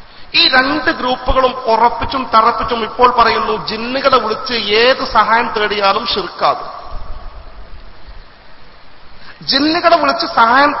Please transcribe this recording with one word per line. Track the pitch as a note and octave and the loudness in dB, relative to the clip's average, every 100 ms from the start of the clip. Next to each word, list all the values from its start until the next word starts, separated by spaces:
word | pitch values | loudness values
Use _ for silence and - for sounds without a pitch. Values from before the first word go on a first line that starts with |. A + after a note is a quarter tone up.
| - - - | -20 -18 -4
ഈ | D#4 E4+ | 0 2
രണ്ട് | B3+ C4+ D4+ E4 | 2 2 0 -2
ഗ്രൂപ്പുകളും | - B3+ B3+ - C4 B3+ - | -2 -2 -2 0 2 2 0
ഉറപ്പിച്ചും | A3+ A3 A#3 - A#3 C#4 B3 | 0 4 2 2 -4 -4 2
തറപ്പിച്ചും | A3 A3+ A3+ - A#3 | 4 4 2 -2 -2
ഇപ്പോൾ | G#3+ - B3 | -4 4 4
പറയുന്നു, | A#3+ A3 G#3+ G#3+ G#3+ D3+ | 6 2 2 0 -2 -4
ജിന്നുകളെ | A3 A#3+ C4 C4 B3+ | -6 -4 0 2 2
വിളിച്ച് | G#3+ A3 - | 0 -4 -4
ഏത് | A#3 G#3 G#3+ B3 C4+ C4+ | -4 0 2 4 2 2
സഹായം | A3+ G3+ A3+ A#3 | 2 4 2 2
തേടിയാലും | A3 G#3 G#3 G3 G#3 B3 | -2 -2 2 2 2 0
ഷിർക്കാകും. | G#3 F3 - D#3+ B2+ - - - - - - - - - - - - - - - - - - - - - - - - - - - - | -4 -4 -2 0 0 -4 -12 -10 -8 -6 -8 -10 -14 -16 -16 -14 -14 -14 -14 -14 -16 -18 -20 -18 -18 -18 -18 -16 -16 -16 -16 -16 -14
ജിന്നുകളെ | D3+ C4+ D4+ E4+ E4+ E4 | -4 0 2 2 4 4
വിളിച്ച് | C#4+ - E4 | 2 0 -2
സഹായം | B3+ A3+ C4 D4 C#4 | 2 4 4 4 4